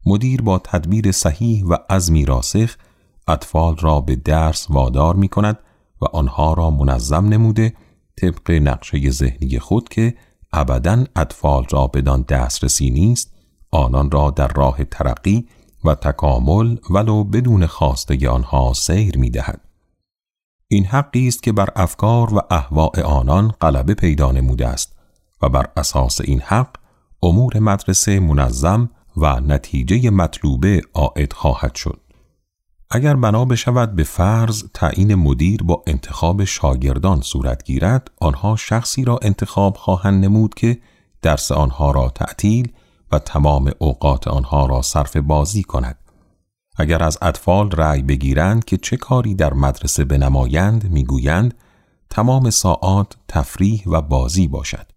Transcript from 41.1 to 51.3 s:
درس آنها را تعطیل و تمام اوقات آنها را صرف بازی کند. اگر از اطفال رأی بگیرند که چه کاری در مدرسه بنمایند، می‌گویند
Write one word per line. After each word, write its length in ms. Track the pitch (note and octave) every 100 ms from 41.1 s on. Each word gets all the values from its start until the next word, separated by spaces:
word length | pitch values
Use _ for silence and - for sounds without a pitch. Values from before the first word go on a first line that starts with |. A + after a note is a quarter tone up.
| _
درس 300 | E2 C#2+ -
آنها 400 | D2 C#2 - C#2+
را 180 | C2+ B1
تعطیل 600 | - - - G2+ A2+ A#2+ - _ _ -
و 80 | D2+
تمام 520 | - D2+ D2 C#2+ C#2 -
اوقات 480 | D#2 - D2 C2 -
آنها 380 | C#2 C2 D2 C2+
را 160 | B1+
صرف 360 | - - C#2 E2
بازی 460 | D2 D2+ D2 G2+
کند. 340 | F#2 C2+ B1 - _ _ _ _ _ _ _ -
اگر 260 | D#2 E2
از 140 | D#2+ D2+
اطفال 500 | F2 - - F#2 G2+
رأی 300 | D#2+ D#2 C#2+
بگیرند 640 | C2+ C2+ C2+ C2 F#2+ A2+ -
که 120 | F#2
چه 200 | - A2+
کاری 380 | - B2+ A#2 F#2+
در 180 | D2
مدرسه 520 | C2+ C#2 B1+ C#2 - C2+
بنمایند، 840 | C#2 C2+ C2+ B1 D2+ G2 A2 G2+
می‌گویند 600 | D#2 B1+ B1+ C2